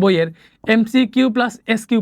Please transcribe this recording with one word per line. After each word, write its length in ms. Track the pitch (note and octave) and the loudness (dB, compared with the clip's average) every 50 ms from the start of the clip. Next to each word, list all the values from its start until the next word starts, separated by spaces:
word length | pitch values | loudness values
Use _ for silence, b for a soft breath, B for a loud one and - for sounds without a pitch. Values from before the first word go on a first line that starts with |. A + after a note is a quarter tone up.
বইয়ের 260 | F#3+ G3 F#3 E3 E3 E3 E3 b b b b b b A3 A3 | 0 2 2 0 -2 -4 -6 b b b b b b 0 2
এমসিকিউ 520 | A3+ A3 A3+ - B3+ B3+ - - C4 C4 C4 G#3+ | 2 2 2 0 0 0 0 0 0 0 0 0
প্লাস 160 | B3+ A#3+ A#3 A#3 - - - A3+ | -2 -2 -4 -4 -10 -6 -4 -4
এসকিউ 260 | A3 A3+ - A#3+ A3+ | -4 -2 -2 -2 -2